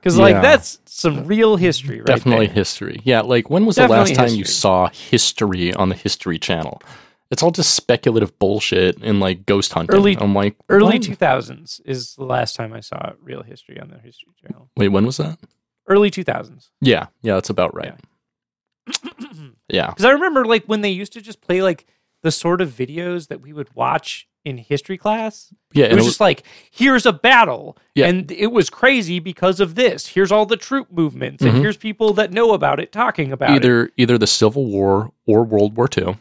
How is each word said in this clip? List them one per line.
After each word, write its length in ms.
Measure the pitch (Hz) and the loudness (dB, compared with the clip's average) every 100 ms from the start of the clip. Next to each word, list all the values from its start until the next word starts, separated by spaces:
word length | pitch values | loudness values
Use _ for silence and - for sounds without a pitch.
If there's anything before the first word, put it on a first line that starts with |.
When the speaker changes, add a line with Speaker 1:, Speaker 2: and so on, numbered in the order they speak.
Speaker 1:
'Cause, 160 | 185 175 | 2 6
like, 160 | 190 | 6
Speaker 2:
Yeah. 60 | 101 | 6
Speaker 1:
that's 380 | 180 - - - | 6 4 2 -18
some 400 | _ - 170 143 139 | _ -4 -4 -4 -4
real 300 | 214 220 202 | 2 2 4
history 400 | 175 151 139 113 | 2 0 -6 -8
right 80 | - | 0
Speaker 2:
Definitely 400 | 120 127 117 107 | 0 2 2 2
Speaker 1:
there. 60 | 104 | 0
Speaker 2:
history. 440 | 95 - - - | -4 -6 -10 -6
Yeah, 180 | 123 120 | 0 0
like, 260 | 113 123 - | 2 0 0
when 160 | 165 | 0
was 120 | 220 196 | 0 4
the 60 | 254 | 4
Speaker 1:
Definitely 220 | 113 185 | 6 4
Speaker 2:
last 60 | 131 | 2
time 120 | 120 113 | 2 0
you 80 | |
Speaker 1:
history. 80 | 98 | -4
Speaker 2:
saw 340 | - 101 92 90 | -2 2 2 0
history 800 | - - 117 - - 104 92 90 | -4 -2 0 0 -2 -4 -2 -4
on 160 | 90 95 | -2 -2
the 60 | |
History 440 | 92 101 - - 82 | -2 -6 -6 -6 -6
Channel? 440 | - 85 78 - - - _ _ _ | -4 -4 -4 -12 -20 -20 _ _ _
It's 80 | 131 | -2
all 80 | 170 | -2
just 240 | 170 170 | 0 -2
speculative 640 | - - 120 - 113 104 _ | -2 0 0 2 0 -2 _
bullshit 580 | 98 104 - 95 92 85 | -2 -2 -2 0 0 0
and, 180 | - 101 | -2 0
like, 240 | 98 90 | 0 -4
ghost 280 | 98 101 - | -2 -2 0
hunting. 200 | - 165 | -4 0
Speaker 1:
Early, 220 | 196 202 190 | 2 2 0
Speaker 2:
I'm 180 | 101 | 0
like, 220 | 101 101 - _ | 0 -2 -6 _
Speaker 1:
early 240 | 196 214 | 4 4
Speaker 2:
"What?" 80 | 226 | 2
Speaker 1:
two 120 | 208 | -2
thousands 640 | - 160 131 110 127 165 - | -2 0 -2 -6 -18 -20 -20
is 300 | - 131 117 | -10 -10 -10
the 100 | - | -16
last 320 | 131 127 117 - | -6 -4 -4 -8
time 160 | 113 | -12
I 80 | 113 | -12
saw 320 | 110 - - - | -16 -12 -12 -16
Real 220 | 135 127 | -18 -18
History 360 | 110 143 _ - | -18 -20 _ -20
on 100 | - | -20
the 100 | 117 | -20
History 340 | 117 _ - _ | -20 _ -20 _
Channel. 300 | - - _ - | -20 -20 _ -2
Speaker 2:
Wait, 120 | 101 | 0
when 160 | 98 | 2
was 140 | 113 135 | 0 -2
that? 200 | 156 160 _ _ _ _ - | -8 -10 _ _ _ _ -2
Speaker 1:
Early 240 | 196 208 | 2 2
two 140 | 185 | -2
thousands. 460 | 165 - - - _ _ | -6 -8 -10 -20 _ _
Speaker 2:
Yeah, 260 | 131 95 - _ | 0 0 -2 _
yeah, 120 | 113 | -2
that's 160 | 95 - | -2 -2
about 240 | 92 87 | -4 -4
right. 180 | - - - _ _ _ _ _ _ _ _ - | -4 -14 -16 _ _ _ _ _ _ _ _ -12
Speaker 1:
Yeah. 80 | |
<clears throat> 100 | - - - 294 156 143 _ _ | -12 -12 -18 -20 -20 -20 _ _
Speaker 2:
Yeah. 240 | 92 - | -4 -4
Speaker 1:
'Cause 120 | - | 0
I 60 | 226 | 2
remember, 340 | 285 359 285 | 2 2 -2
like, 200 | 233 226 - | 0 -2 -2
when 160 | 214 | -4
they 80 | 208 | -4
used 220 | 185 202 | -6 -10
to 60 | 233 | -18
just 180 | 214 214 | -20 -20
play, 220 | _ 180 | _ 0
like, 240 | 190 170 _ _ _ _ | 0 -2 _ _ _ _
the 80 | 165 | -4
sort 300 | 151 170 175 | -2 -2 -2
of 80 | 175 | -2
videos 580 | 120 127 156 175 175 151 | -6 -10 -8 -8 -10 -10
that 120 | 135 | -16
we 120 | 135 | -16
would 220 | 151 139 | -16 -16
watch 540 | - 127 156 - - _ _ | -6 -2 -2 -6 -16 _ _
in 140 | 151 127 | -14 -14
history 400 | 113 143 - 190 | -6 -6 -6 -8
class. 540 | 208 220 220 - - _ _ | -4 -4 -6 -12 -20 _ _
Speaker 2:
Yeah, 140 | 147 120 | 2 4
Speaker 1:
It 60 | |
Speaker 2:
and 40 | - | 4
Speaker 1:
was 100 | 117 | 2
Speaker 2:
it 40 | |
Speaker 1:
just 100 | - | 2
like, 220 | 202 - _ - _ | 0 0 _ -20 _
"Here's 360 | - 262 254 233 | -2 2 2 2
a 60 | |
battle, 640 | 160 240 254 202 120 - - _ | 0 4 6 4 0 -12 -20 _
Speaker 2:
Yeah. 120 | - 135 | 2 2
Speaker 1:
and 240 | 180 147 | 2 -4
it 180 | 165 208 | -4 -2
was 160 | 240 160 | 0 -2
crazy 500 | - 254 269 175 180 | 2 2 2 -2 -6
because 380 | 170 170 180 185 | -8 -2 -2 0
of 160 | 190 | -4
this. 340 | 165 247 - - | 0 -2 -2 -6
Here's 220 | - 190 | 0 2
all 140 | 208 | 2
the 140 | 214 226 | 2 -4
troop 340 | - 269 - | -4 -6 -6
movements, 500 | 175 160 127 131 139 | -4 -4 -4 -12 -2
and 100 | 131 | 2
Speaker 2:
Mm-hmm. 100 | 117 | 2
Speaker 1:
here's 160 | 208 208 | 0 -4
people 340 | 220 208 220 | -10 -2 0
that 160 | 202 214 | 0 -2
know 220 | 185 233 | 0 2
about 260 | 196 143 143 | 2 0 -2
it 140 | - | -6
talking 400 | - 226 - 143 | -4 -4 -2 -6
about 180 | 135 135 | -2 0
it." 40 | 139 | 2
Speaker 2:
Either, 340 | 127 120 117 - | 4 2 0 0
either 220 | 117 120 | 2 4
the 80 | 104 | 2
Civil 400 | - 107 131 127 | 2 2 0 -4
War 460 | 98 98 98 110 _ - | 0 2 0 -2 _ 0
or 160 | 107 | 2
World 320 | 117 107 104 110 | 2 0 0 0
War 120 | 120 | -2
Two. 280 | - 90 101 | -2 -4 -6